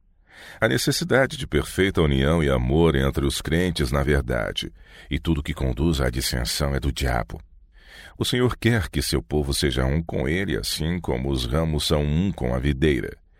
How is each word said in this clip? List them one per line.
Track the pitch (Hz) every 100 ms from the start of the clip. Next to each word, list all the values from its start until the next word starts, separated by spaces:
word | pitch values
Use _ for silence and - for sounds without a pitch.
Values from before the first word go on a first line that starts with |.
| _ _ _ - - -
A | 117
necessidade | 127 - 139 165 123 131 -
de | -
perfeita | 73 - - 95 95
união | 78 67 71 82
e | 71
amor | 65 62 76 82 67
entre | 67 67
os | 71 -
crentes | - 82 90 82 65
na | 69
verdade, | 69 69 60 60 50 50 - - - - -
e | 78
tudo | 85 76
que | 71
conduz | 76 67 62 82 73
à | 62
dissensão | 60 - 64 - - 71
é | 67
do | 71
diabo. | - 65 62 - - - - - - - - - -
O |
Senhor | - 123 123 -
quer | 113 117 78
que | 71
seu | - 69
povo | - 73 69
seja | 69 73 65
um | 65 78
com | 82 - 65
ele, | 87 98 57
assim | - - 78 90
como | 82 62 67
os | 67 60
ramos | 78 82 76 -
são | 76
um | 73 78 98
com | - 64
a | 62
videira. | 69 67 76 64 50 - _